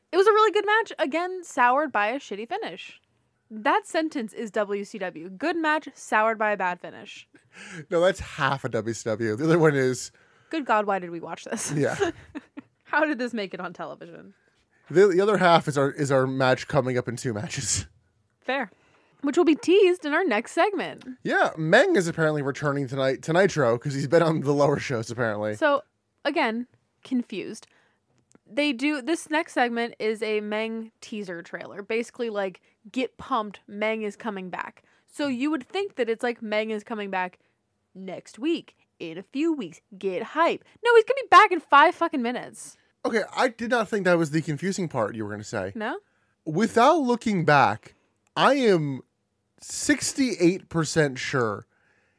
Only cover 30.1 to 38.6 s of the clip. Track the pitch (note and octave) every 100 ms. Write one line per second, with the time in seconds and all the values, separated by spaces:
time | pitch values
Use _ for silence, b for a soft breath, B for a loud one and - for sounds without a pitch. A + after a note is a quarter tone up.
30.1 | A3 A3 G#3+ G#3 G#3+ A3 A3+ A3 _ -
31.1 | G#3+ F#3 E3+ F3 F3+ - D#3+ G3+ A3+ A#3
32.1 | - A#3 G3+ F#3+ F3+ _ _ G#3+ B3+ B3
33.1 | - - B3 G#3+ - - G#3 G#3+ A3+ G#3
34.1 | G3+ A#3 G3 F#3 F#3+ - - _ _ _
35.1 | - C#4+ A#3+ D4 D#4 - F#4+ G4+ - A3+
36.1 | A3+ A#3+ A#3 G#3+ G#3+ A3 G#3+ G#3 A3 G3+
37.1 | F#3 F3+ - _ _ _ _ _ F#3 F#3+
38.1 | E3 - - D4+ D4